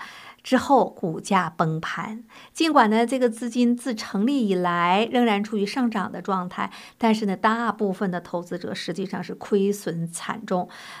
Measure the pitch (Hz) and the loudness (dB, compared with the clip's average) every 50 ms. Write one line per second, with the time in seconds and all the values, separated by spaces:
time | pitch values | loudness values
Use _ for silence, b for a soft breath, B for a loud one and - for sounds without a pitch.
0 | B B B B B B B B _ - 254 247 - - 277 233 - - - - | B B B B B B B B _ 0 0 0 4 4 4 4 4 2 -2 -6
1 | - 165 160 - - - 202 185 175 160 165 - 175 160 160 160 - - - 165 | -6 -4 -4 -6 -2 0 0 0 0 0 -2 0 0 0 0 -4 -6 -8 -8 -8
2 | - 220 220 233 - B B B B B B - 330 320 294 277 226 208 214 226 | -8 -10 -10 -14 -16 B B B B B B 0 0 4 6 6 6 6 4 2
3 | 240 233 269 254 254 233 220 220 247 240 233 247 247 240 240 240 - 269 226 214 | 2 2 2 2 2 0 0 -2 -8 -4 0 2 2 2 2 0 -2 -6 -6 -6
4 | - - - 190 208 262 285 269 226 196 190 180 175 175 175 175 170 175 185 202 | -8 0 2 4 4 4 4 2 2 2 2 2 2 2 2 2 4 4 4 4
5 | 226 220 240 247 240 226 202 202 208 - 233 208 202 196 - 277 254 233 226 202 | 4 2 4 4 4 4 4 2 0 -2 -2 -2 -2 -2 0 0 0 0 0 -2
6 | 180 - - - 180 208 190 185 180 180 - - 196 202 B B B B B B | -4 -4 -8 -8 -4 -2 -2 -2 -2 -6 -6 -6 -8 -8 B B B B B B
7 | 247 226 220 220 220 196 185 - - 214 220 233 240 226 226 - 214 196 180 - | 2 2 4 2 2 -2 -2 2 2 2 2 2 -2 -4 -4 -2 -2 -2 -2 -2
8 | 208 185 175 175 175 - - 175 180 175 180 170 165 - - - - - 170 190 | -2 -2 -2 -4 -6 -6 -8 -8 -6 -6 -10 -8 -8 -8 -8 -8 -8 -8 -6 -6
9 | 190 190 - 180 180 - 185 - - - 214 196 196 202 202 202 - 175 165 170 | -6 -6 -6 -8 -8 -10 -10 -12 -4 -2 0 2 2 0 0 -2 -6 -6 -6 -6
10 | 165 165 - - - - - 220 - - 190 180 180 B B B B B B B | -6 -6 -8 -10 -8 -8 -10 -10 -6 -4 -2 -2 -2 B B B B B B B